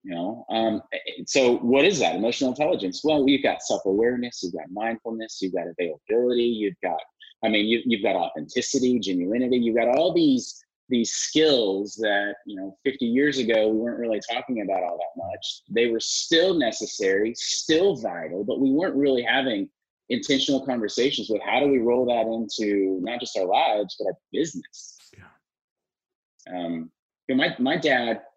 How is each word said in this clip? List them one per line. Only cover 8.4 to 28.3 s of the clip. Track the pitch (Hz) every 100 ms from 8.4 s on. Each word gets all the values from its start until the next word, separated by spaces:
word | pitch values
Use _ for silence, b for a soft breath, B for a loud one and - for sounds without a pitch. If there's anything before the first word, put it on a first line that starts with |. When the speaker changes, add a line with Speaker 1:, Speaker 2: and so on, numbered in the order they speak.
| - 123 - 135 127 123
Speaker 1:
genuinity, | 98 90 90 120 127 123
you've | 117 117
got | 117 135
all | 180
these, | 180 156 127 - - _ _ _
these | 123 113
skills | - - 151 156 131 104 98 101 107
that, | 107 101 101 98 -
you | 98
know, | 95 95
fifty | 139 131 117
years | 123 147 135
ago, | 113 110 107
we | 110
weren't | 120 117
really | 117 107 -
talking | 120 131 120
about | 95 92
all | 87 87
that | 85 85 82
much. | 104 - - _
They | 104 120
were | 113
still | - - - 165 185
necessary, | 175 117 110 107 - 98 98 110
still | 120 - - - 156 196 139
vital, | 110 87 80 90
but | 104 110
we | 135
weren't | 139 185 139
really | 143 127
having | 117 131 131 104 95 _ _ _ _
intentional | 123 - 135 139 131
conversations | 135 123 104 - 135 131 107
with | 104
how | 101 117
do | 143
we | 135
roll | 117 123 123
that | 120 110
into | 113 113 - 104 101 95 95
not | 90 123
just | 120 104
our | 92
lives, | 113 156 107 98 -
but | 101
our | - _
business. | - 165 - - - - - - -
Speaker 2:
Yeah. | - _ _ _ _ _ _ _ _ _ _ _ - 90
Speaker 1:
Um, | 85 82 82 _ _ _ -
you | 131
know, |
my, | 170 165
my | 127 165
dad | 156 127 117 110 -